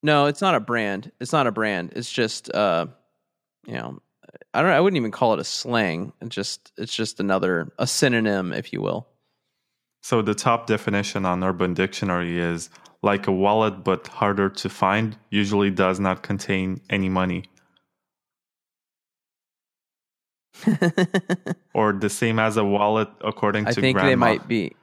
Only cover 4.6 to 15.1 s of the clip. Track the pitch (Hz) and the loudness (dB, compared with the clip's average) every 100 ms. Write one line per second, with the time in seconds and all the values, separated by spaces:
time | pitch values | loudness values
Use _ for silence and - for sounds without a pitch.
4.6 | 165 147 180 180 117 101 123 101 - - | 2 4 4 2 -2 0 0 0 -2 -8
5.6 | 123 117 101 82 92 - 117 107 101 - | -2 0 0 -2 -6 -10 -12 -8 -8 -8
6.6 | _ - 113 - 110 - 101 95 92 87 | _ -12 -8 -4 -6 -4 0 0 2 -2
7.6 | 78 - 131 - 143 120 110 98 92 - | -4 -6 -4 0 2 2 0 0 -2 -6
8.6 | - 98 - 90 123 _ _ _ _ _ | -8 -6 -4 -4 -8 _ _ _ _ _
9.6 | _ _ _ _ - 120 104 104 - 120 | _ _ _ _ -2 0 0 0 0 0
10.6 | - 107 - 101 101 104 95 90 92 90 | 0 -2 0 -2 -2 -4 -2 -2 -2 0
11.6 | 90 87 95 - 101 87 87 87 87 85 | -2 0 -2 -2 -2 -2 -2 -2 -2 -4
12.6 | 82 - - _ 101 101 101 95 101 107 | -8 -18 -20 _ 0 0 0 2 2 4
13.6 | 110 95 90 90 - - 104 101 98 98 | 2 0 -2 -2 -4 -2 0 2 0 -2
14.6 | 113 - 95 101 110 | -10 -2 0 2 0